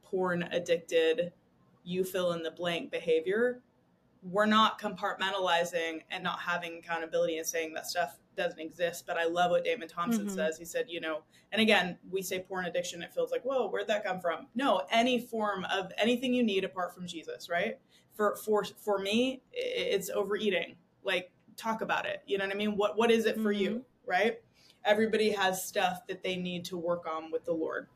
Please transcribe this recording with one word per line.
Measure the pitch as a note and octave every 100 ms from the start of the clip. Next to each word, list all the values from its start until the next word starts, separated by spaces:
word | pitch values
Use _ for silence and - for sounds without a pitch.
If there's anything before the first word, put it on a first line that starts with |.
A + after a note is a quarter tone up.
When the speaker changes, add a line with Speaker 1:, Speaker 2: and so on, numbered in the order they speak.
Speaker 1:
porn | - F#3+ F#3 F3 E3+
addicted, | F3 F3 E3+ - E3 D#3+ D#3+ F3 _ _ _ _ _
you | F3 F3+
fill | F#3 F#3+ F3+
in | E3+
the | D#3+
blank | D#3+ F3 E3 -
behavior, | E3 E3+ D#3+ E3 G#3 B3 B3 _ _ _ _ _ _
we're | F#3 F#3 G#3+
not | G#3+ G#3+ -
compartmentalizing | G#3+ F3+ G3+ F3 F#3+ G3 F#3 E3+ F3 F3 E3 D#3+ -
and | D#3
not | F3 F3+
having | - F3 E3+ E3
accountability | E3 E3 D#3+ E3+ F3 D#3+
and | E3
saying | E3+ D#3+
that | D#3 -
stuff | F3 E3+ - _
doesn't | - F3 E3+
exist. | D#3+ D#3 E3+ E3+ -
But | E3+
I | E3
love | E3+ F3
what | F3
Damon | E3+ D#3+ E3
Thompson | - F3 A3+ G3+
Speaker 2:
Mm-hmm. |
Speaker 1:
says. | F#3+ D#3 D#3+
He |
said, | E3+ E3+ D#3+
you | E3+
know, | D#3+ D#3 - _ _
and | G#3
again, | A3 G3+ F3+ E3+ -
we | F#3
say | F#3 F#3
porn | F#3 F#3
addiction, | F3+ F3 F3 F3
it | E3+
feels | F3 E3
like, | E3+
"Whoa, | B3 C4 G#3
where'd | F#3+ G3+
that | G#3
come | G3+ F3+
from?" | F3 D#3+ - A3+
No, | C#4 F#3+ -
any | A3+ B3 B3
form | A#3 A3+ G#3 F#3+ F3+
of | F#3+ F3+ -
anything | G#3+ B3 B3+
you | B3
need | A#3 F#3+
apart | F3+ F3+ F3+
from | F#3 F3+
Jesus, | E3+ D3+ - -
right? | F3 G#3+ A3 _ _ _
For, | - G#3 -
for, | - G#3
for | F#3 - - G3
me, | G3 A3 C4 B3+ _
i-, | -
it's | - - F3+ G3 -
overeating. | G#3 G3 G3+ G#3+ F3 - - _ _
Like, | G3 F#3 F3 _ _ -
talk | A3+ A3+
about | F3+ D#3+ -
it. | - -
You | G3
know | F#3+
what |
I | G3+
mean? | G#3 G3
What, | G#3 G#3
what | A3+
is | A3+ A3
it | A3
for | G#3+
you, | G3+ F#3
Speaker 2:
Mm-hmm. | A3 - _ -
Speaker 1:
right? | F3+ G#3+ A3+ _ _ - -
Everybody | - G#3+ A3 G#3+ G#3+
has | G3 F#3 F#3
stuff | - G#3 F#3 F3+ -
that | F#3
they | F#3+ F3+
need | F3+ F3 F3
to | F3+
work | E3 F3 E3+
on | D#3+ D#3+
with | D#3+
the | -
Lord. | E3 - - -